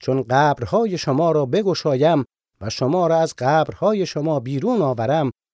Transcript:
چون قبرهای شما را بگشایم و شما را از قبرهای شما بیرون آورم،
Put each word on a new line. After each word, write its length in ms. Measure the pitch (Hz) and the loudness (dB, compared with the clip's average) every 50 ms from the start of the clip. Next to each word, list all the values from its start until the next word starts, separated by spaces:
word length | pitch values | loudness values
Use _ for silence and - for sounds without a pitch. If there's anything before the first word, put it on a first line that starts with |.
چون 200 | - 131 131 135 | -6 -4 -2 -2
قبرهای 760 | 117 113 127 139 151 147 139 - 120 - 175 220 233 214 180 151 | -2 0 2 2 4 2 2 0 -2 -2 0 0 0 0 -2 -4
شما 340 | - 156 131 147 170 165 | -2 -2 0 2 2 2
را 140 | 156 151 139 | 2 0 0
بگشایم 800 | 123 143 202 214 196 156 - - 156 135 127 143 170 165 147 120 - _ _ _ _ _ - | 0 0 0 0 0 -2 -2 -2 -2 0 2 2 2 2 2 0 -4 _ _ _ _ _ -12
و 100 | 95 107 | -10 -8
شما 360 | - - 135 127 165 185 175 | -6 -2 -2 0 0 2 2
را 100 | 165 165 | 2 2
از 180 | 160 165 151 - - | 2 2 0 -2 -2
قبرهای 680 | 123 135 151 160 147 - - - 165 208 220 202 180 | 0 2 2 2 2 0 -2 -2 0 0 0 0 -2
شما 340 | - - 147 143 160 156 135 | -4 -4 -4 -2 -2 -2 -2
بیرون 420 | 117 127 143 135 156 240 254 214 | -2 -4 -4 -2 -2 0 0 0
آورم، 480 | 160 135 123 113 113 113 147 160 147 127 - _ _ _ | 0 0 0 -2 0 0 0 0 0 -2 -4 _ _ _